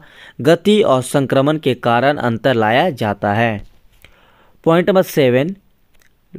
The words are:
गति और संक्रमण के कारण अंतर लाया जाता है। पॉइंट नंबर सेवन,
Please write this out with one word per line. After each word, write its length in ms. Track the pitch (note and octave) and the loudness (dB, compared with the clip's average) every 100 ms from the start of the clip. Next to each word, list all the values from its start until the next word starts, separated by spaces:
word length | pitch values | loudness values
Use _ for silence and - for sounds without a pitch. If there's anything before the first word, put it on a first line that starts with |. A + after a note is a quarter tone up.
| - - - - | -8 -20 -20 -4
गति 420 | C3+ E3+ - G#3+ | 0 2 2 2
और 200 | - C3 | 2 0
संक्रमण 560 | B2+ D3 C3 C3+ C#3 D#3 | 0 -4 0 0 0 -2
के 160 | D3+ | -2
कारण 420 | B2 B2 A#2+ C3 D3+ | -2 0 0 0 -2
अंतर 380 | A#2+ A2+ C#3 | -2 -2 -2
लाया 360 | A#2+ G#2+ A#2+ F3+ | 0 0 0 0
जाता 420 | B2+ A2 G2+ G#2+ | -2 -6 -4 -2
है। 320 | G2+ A#2 G#2 - _ _ _ - _ _ _ _ _ | 0 -2 -4 -10 _ _ _ -20 _ _ _ _ _
पॉइंट 240 | - E3 F3+ | 0 0 2
नंबर 140 | F#3+ | 2
सेवन, 540 | F3+ - C3 B2 D3+ G3 _ _ _ _ _ _ _ | 0 0 2 2 -2 -8 _ _ _ _ _ _ _